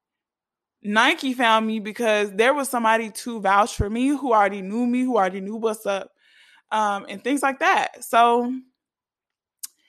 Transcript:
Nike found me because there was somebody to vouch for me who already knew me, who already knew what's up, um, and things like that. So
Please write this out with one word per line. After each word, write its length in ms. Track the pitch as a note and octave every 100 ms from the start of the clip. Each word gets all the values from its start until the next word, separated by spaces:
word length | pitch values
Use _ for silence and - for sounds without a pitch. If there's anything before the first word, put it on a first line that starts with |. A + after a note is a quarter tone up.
| _ _ _ _ _ _ _ _
Nike 500 | G3+ G#3+ C4 E4+ C4+
found 320 | B3 A#3 A3 A3
me 140 | A3
because 520 | G#3 G3 A#3 G#3+ G#3
there 200 | G3 A#3+
was 160 | D4 C4
somebody 400 | B3 A3+ A3+ A3+
to 320 | - B3+ A3+
vouch 340 | F#3+ G3+ G#3 -
for 140 | G3+
me 200 | A3+ C4
who 220 | C#4+ C4+
already 300 | A3 G3+ G3+
knew 240 | F#3 A3 B3
me, 160 | B3
who 160 | B3+ A3+
already 240 | F#3 G3
knew 140 | F#3+ A3
what's 300 | A3+ G#3+ G3
up, 260 | G3 - _ _ _ _ _ -
um, 340 | G#3+ G#3 G3 -
and 140 | G3
things 180 | A#3 C#4
like 180 | C4+ C4
that. 440 | E4+ D4 - -
So 500 | - A#3 A#3 A#3+ A#3+ C4 - _ _ _ _ _ _ _ _ _ - _